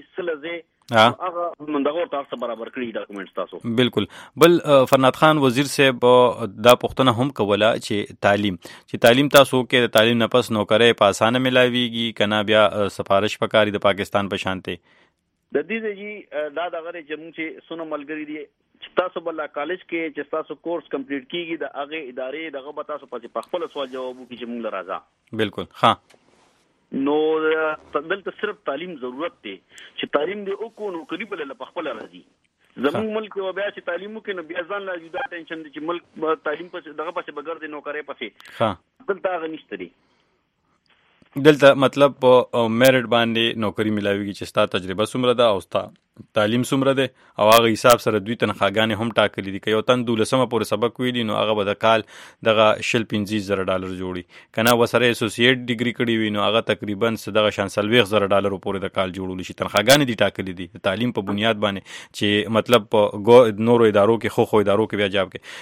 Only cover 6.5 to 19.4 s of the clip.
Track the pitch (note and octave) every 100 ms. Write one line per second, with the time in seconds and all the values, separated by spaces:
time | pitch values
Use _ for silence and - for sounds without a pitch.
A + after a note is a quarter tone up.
6.5 | A2 A#2 B2 A#2+ - C3 A2 C#3 - G2+
7.5 | G2+ G#2+ B2+ - G#2 G2 - G2+ G#2 G#2
8.5 | F2 - - _ - A#2 B2 C#3+ C#3+ C3
9.5 | C3 A#2 C3 A#2 A2+ A2+ A#2+ A2 B2 A#2
10.5 | G#2+ G2 A2 A#2 A2 G2+ F#2+ A2+ B2+ C3
11.5 | B2+ B2+ B2 A#2+ A#2 A#2 G#2+ G#2 G#2+ G2+
12.5 | G#2+ G#2 G#2 G2 - - G2 G#2 - A2+
13.5 | A2 G#2 G2 G#2 F#2+ F#2+ G2+ G2 G2 G2
14.5 | F#2 F#2+ F2+ _ _ _ _ _ _ _
15.5 | - D#3+ A3+ A3 G3 G#3 G#3 - D3 D3+
16.5 | D3 F3 E3+ E3 E3+ D3 D3+ E3 D#3+ D#3+
17.5 | - _ E3 D#3+ D3+ C#3+ D#3 D3+ D3+ C#3+
18.5 | _ _ _ - - F3+ F#3 E3 D#3+